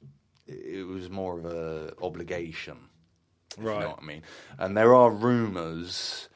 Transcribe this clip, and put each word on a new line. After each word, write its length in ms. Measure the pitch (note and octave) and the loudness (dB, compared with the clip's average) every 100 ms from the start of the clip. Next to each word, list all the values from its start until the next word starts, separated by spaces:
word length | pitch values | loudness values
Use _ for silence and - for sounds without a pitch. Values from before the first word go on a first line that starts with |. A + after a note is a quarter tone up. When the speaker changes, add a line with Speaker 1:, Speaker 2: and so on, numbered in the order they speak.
| C#2 - _ _ - | -20 -20 _ _ -18
Speaker 1:
it 400 | - - F#2+ F#2 | -16 -12 -10 -8
was 220 | F#2 F2+ | -10 -8
more 280 | F#2+ F#2 F2 | -6 -6 -6
of 80 | E2+ | -6
a 480 | E2+ D#2+ D#2+ D#2 - | -6 -6 -8 -10 -8
obligation, 760 | F2+ E2 E2+ F2 E2+ D#2+ - C2+ - _ _ _ _ _ _ G2+ | -8 -8 -8 -8 -8 -12 -14 -16 -20 _ _ _ _ _ _ -8
if 80 | A2 | -6
Speaker 2:
Right. 80 | G#2 | -4
Speaker 1:
you 40 | |
know 80 | G2+ | -4
what 100 | - | -8
I 40 | D2+ | -14
mean. 160 | D2+ - - - - | -14 -16 -20 -20 -6
And 200 | F#2+ G#2+ | 0 6
there 180 | A#2 B2+ | 10 10
are 140 | A#2+ | 10
rumours 1200 | G#2 A#2+ A#2+ A2 F2+ E2 E2 F2 - - - - | 6 2 2 2 -2 -6 -6 -8 -6 -6 -8 -12